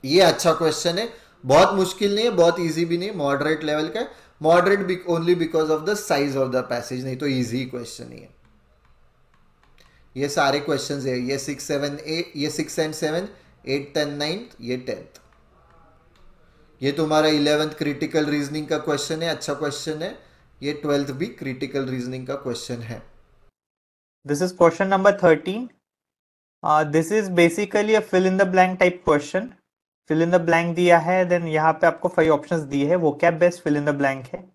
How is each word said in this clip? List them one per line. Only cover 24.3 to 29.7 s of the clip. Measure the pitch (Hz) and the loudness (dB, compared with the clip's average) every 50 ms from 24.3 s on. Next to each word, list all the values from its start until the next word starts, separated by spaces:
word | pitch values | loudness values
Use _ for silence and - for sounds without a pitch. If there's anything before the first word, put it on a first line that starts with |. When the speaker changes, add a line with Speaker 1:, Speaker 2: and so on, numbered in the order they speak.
Speaker 2:
This | 147 143 | -2 -2
is | 180 180 185 | -2 -4 2
question | - 175 165 165 - 196 | 4 4 4 4 2 0
number | 190 196 190 190 202 202 202 185 | 0 2 4 4 4 4 6 4
thirteen। | 165 160 151 - 180 190 220 254 240 _ _ _ _ _ _ _ _ _ _ _ _ _ _ _ _ _ _ - | 4 4 4 0 -6 -8 -6 -10 -12 _ _ _ _ _ _ _ _ _ _ _ _ _ _ _ _ _ _ -2
Uh, | - 151 151 156 147 143 | 2 2 2 2 2 2
this | 160 160 165 | 0 2 2
is | 208 220 208 190 | 0 0 0 0
basically | 180 175 170 170 170 - 208 202 - 208 214 214 220 | 4 6 6 6 4 0 -4 0 0 0 2 4 2
a | 214 | 2
fill | 214 - - 185 185 185 | 2 2 2 2 4 4
in | 185 190 | 4 2
the | 202 185 | 2 4
blank | 180 185 185 185 185 180 | 6 4 4 4 4 2
type | 180 180 175 175 _ - | 2 2 2 0 _ 2
question। | 151 147 - - - 185 220 - - _ _ _ | 2 2 0 -2 -4 -4 -4 -4 -16 _ _ _